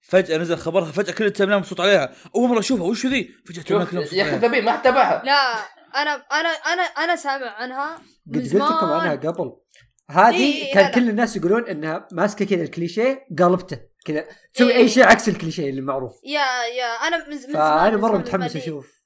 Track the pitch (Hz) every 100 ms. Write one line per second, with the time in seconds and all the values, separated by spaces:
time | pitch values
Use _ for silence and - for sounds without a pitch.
0 | - 185 180 160 170 165 165 180 165 147
1 | 202 165 214 202 196 202 175 180 190 190
2 | 131 - - 208 240 233 202 247 170 220
3 | 254 269 185 _ - 170 156 202 170 175
4 | 156 180 165 - 233 254 208 339 254 254
5 | 247 - 254 285 262 226 202 _ _ 262
6 | 294 285 _ 294 330 320 302 349 339 285
7 | 330 339 285 269 247 208 247 262 294 330
8 | _ _ - 147 139 180 285 262 190 160
9 | 165 139 151 170 135 - _ _ _ _
10 | - 151 220 - 277 302 285 190 190 240
11 | 240 208 240 202 170 220 226 156 156 170
12 | - 170 208 208 196 185 151 - 170 190
13 | 247 269 _ 151 180 180 180 139 - _
14 | - 151 - - _ - 240 247 233 254
15 | 196 220 220 180 165 180 143 135 135 135
16 | 127 - 262 294 269 247 233 247 247 226
17 | 311 339 285 294 254 214 156 156 196 214
18 | 226 202 - 190 190 160 165 147 - _